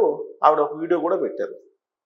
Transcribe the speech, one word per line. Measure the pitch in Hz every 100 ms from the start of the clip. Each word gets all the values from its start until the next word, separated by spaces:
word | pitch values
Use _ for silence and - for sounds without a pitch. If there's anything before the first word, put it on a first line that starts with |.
| 170 147 - -
ఆవిడ | 147 156
ఒక | 143
వీడియో | 151 165 175
కూడా | 170 185
పెట్టారు. | 135 - 98 - _ _ _ _